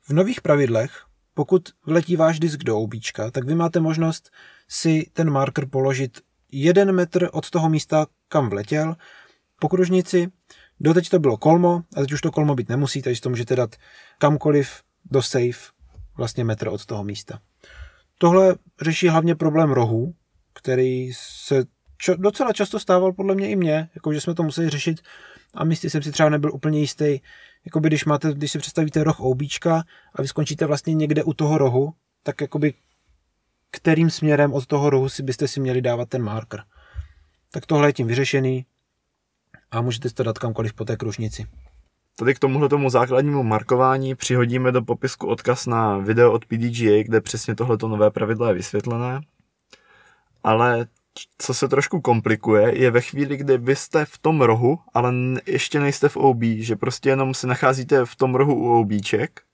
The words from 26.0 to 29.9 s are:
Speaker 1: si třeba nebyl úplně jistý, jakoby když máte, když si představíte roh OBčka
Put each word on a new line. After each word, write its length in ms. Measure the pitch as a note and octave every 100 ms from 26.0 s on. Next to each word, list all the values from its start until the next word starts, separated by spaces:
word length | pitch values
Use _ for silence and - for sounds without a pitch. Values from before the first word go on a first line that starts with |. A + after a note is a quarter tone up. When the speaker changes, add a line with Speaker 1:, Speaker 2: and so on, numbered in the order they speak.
Speaker 1:
si 100 | D3
třeba 160 | C#3+ D3+
nebyl 260 | D3+ D3
úplně 260 | C#3 D#3 D3+
jistý, 400 | D3 - D3+ C3+ _ - - _
jakoby 240 | - D#3 D#3
když 160 | D3+
máte, 280 | D3+ C#3+ D#3
když 200 | C#3+ D3
si 60 | D#3
představíte 460 | - - D#3 D#3
roh 160 | D#3 -
OBčka 640 | C3 B2+ C#3+ - F3 E3 E3